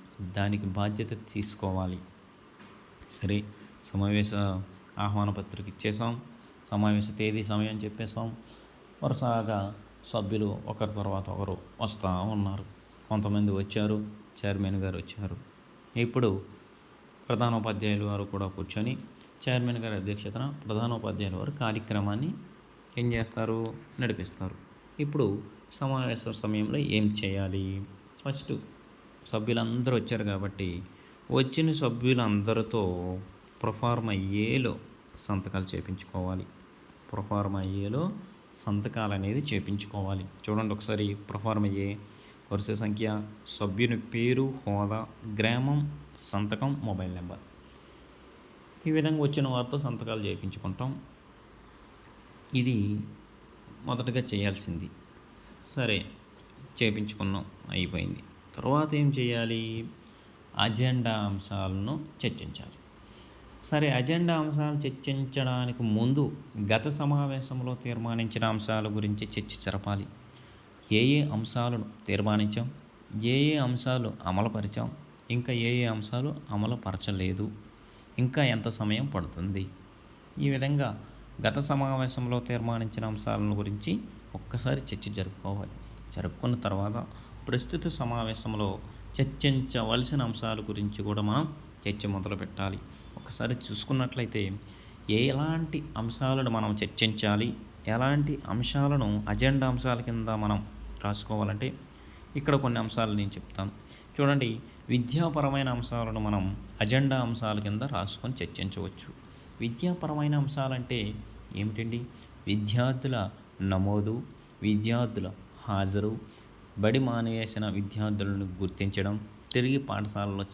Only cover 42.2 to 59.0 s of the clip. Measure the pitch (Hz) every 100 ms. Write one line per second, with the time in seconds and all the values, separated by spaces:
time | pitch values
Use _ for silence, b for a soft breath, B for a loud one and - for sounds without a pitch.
42.2 | B B - 101 98 104 107 104 110 107
43.2 | 107 - - - 101 95 120 113 - 117
44.2 | 117 123 135 135 - 101 101 110 113 -
45.2 | 117 104 110 120 135 147 147 147 - -
46.2 | - 101 104 107 135 139 113 92 92 90
47.2 | 90 90 - - - B B B - -
48.2 | - - - - - - 160 156 151 156
49.2 | 143 147 139 127 120 147 139 113 113 110
50.2 | 101 92 95 - 95 92 131 135 - -
51.2 | - - - - - - - - - -
52.2 | - - - 135 123 117 101 104 - -
53.2 | - - - - - - - 123 123 123
54.2 | 123 101 101 95 - 85 - - - -
55.2 | - - - - - - 120 98 - -
56.2 | - - - - - - 113 104 104 -
57.2 | 98 95 - - - 92 87 87 90 -
58.2 | - - - - 123 143 151 151